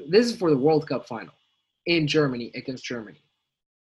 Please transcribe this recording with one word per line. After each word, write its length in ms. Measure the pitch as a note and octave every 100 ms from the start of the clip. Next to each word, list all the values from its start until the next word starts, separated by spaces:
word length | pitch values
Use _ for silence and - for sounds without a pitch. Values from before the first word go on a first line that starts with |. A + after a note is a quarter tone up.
| C#3+
this 160 | G3 A#3+
is 100 | F#3
for 140 | F3
the 80 | C3+
World 280 | D3 D#3 D3
Cup 220 | B2+ -
final 240 | A2+ E2+ _ _ _ _ _ -
in 200 | E3+ D3
Germany 440 | D#3 C#3+ B2 A2+
against 300 | B2 B2+ B2+
Germany. 380 | - B2 G#2 D#2 _ _ _ _ _ _